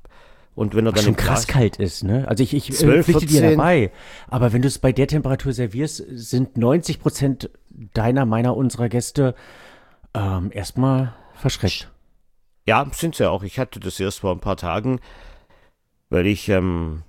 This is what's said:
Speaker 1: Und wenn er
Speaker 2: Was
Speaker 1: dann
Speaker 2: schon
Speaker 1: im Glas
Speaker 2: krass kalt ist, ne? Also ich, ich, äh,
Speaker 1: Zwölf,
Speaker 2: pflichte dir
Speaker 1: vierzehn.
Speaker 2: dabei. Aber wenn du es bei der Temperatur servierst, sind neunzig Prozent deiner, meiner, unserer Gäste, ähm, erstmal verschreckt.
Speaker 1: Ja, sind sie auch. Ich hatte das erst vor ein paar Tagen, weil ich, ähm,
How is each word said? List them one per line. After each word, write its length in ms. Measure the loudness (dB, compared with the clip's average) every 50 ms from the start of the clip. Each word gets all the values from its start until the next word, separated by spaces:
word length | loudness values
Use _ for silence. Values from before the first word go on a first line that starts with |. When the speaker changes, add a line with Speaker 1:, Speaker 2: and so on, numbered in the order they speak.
| -20 -20 -20 -20 -20 -20 -20 _ -20 _ -6
Speaker 1:
Und 200 | -4 -4 -2 0
wenn 100 | 0 0
er 60 | 2
Speaker 2:
Was 60 | 2
Speaker 1:
dann 60 | 2 2
Speaker 2:
schon 80 | 2 2
Speaker 1:
im 40 |
Glas 100 | 2 2
Speaker 2:
krass 200 | 0 0 0 0
kalt 300 | 0 2 2 2 2 2
ist, 260 | 0 -4 -4 -4 -4 -2
ne? 240 | 0 0 0 0
Also 160 | -2 0 0 0
ich, 100 | 0 0
ich, 160 | -4 -4 -4
äh, 40 | -2
Speaker 1:
Zwölf, 320 | 2 4 6 6 6 6
Speaker 2:
pflichte 220 | 4 2 2 2
dir 120 | 4 4 6
Speaker 1:
vierzehn. 180 | 6 6 4
Speaker 2:
dabei. 340 | 4 4 4 4 4 2 0 -2 -10 -20 -20 -20 -20 -12
Aber 240 | -4 -2 0 2 2
wenn 100 | 2 2
du 60 | 2
es 100 | 0 0
bei 140 | 2 0 0
der 160 | 2 2 0
Temperatur 460 | 0 0 -2 0 0 -2 -2 -2 -4 -4
servierst, 500 | -2 -4 -4 -4 -4 -6 -6 -6 -10 -14 -14
sind 480 | -14 -14 -8 -2 -2 -2 0 0 0
neunzig 420 | 0 2 4 4 2 2 -2 -6 -2
Prozent 500 | -2 -2 0 0 0 0 0 -2 -6 -14 -14 -18 _ -20
deiner, 560 | -20 -20 -14 -6 -4 0 0 2 2 2 2
meiner, 320 | 2 2 2 2 2 2
unserer 320 | 2 0 -2 0 -2 -2 0
Gäste, 460 | 0 -2 -4 -2 0 0 0 0 0 -4 -12 -20 -20 -20 -20 -20 -20 -20 _ _ _ _ -18 -10 -6
ähm, 360 | -4 -2 -2 -2 -2 -4 -6
erstmal 640 | -6 -8 -10 -6 -2 0 0 2 2 0 -2 -4 -8 -12 -20 -20 -12
verschreckt. 560 | -4 -4 -4 -2 0 -2 -2 -2 -4 -10 -16 -20 _ _ _ _ _ _ _ _ _ _ _ _ _ -2
Speaker 1:
Ja, 200 | 0 2 2 0 -2
sind 240 | -6 -4 -4 -4 -2
sie 140 | 0 0 0
auch. 140 | 0 -2 -6
Ich 140 | -8 -6
hatte 220 | -6 -6 -6 -8 -12
das 200 | -10 -10 -6 -4
erst 180 | -4 -4 -4 -4
vor 140 | -4 -4 -4
ein 80 | -4
paar 160 | -4 -6 -6
Tagen, 420 | -4 -4 -6 -4 -4 -2 -4 -4 -6 -8 -14 -20 -20 -20 -20 -20 -20 _ _ _ _ _ _ _ _ _ _ _ _ _ -2
weil 160 | -2 0 2
ich, 240 | 2 0 -2 0 0
ähm, 540 | 0 0 2 0 -2 -2 -4 -6 -8 -10 -14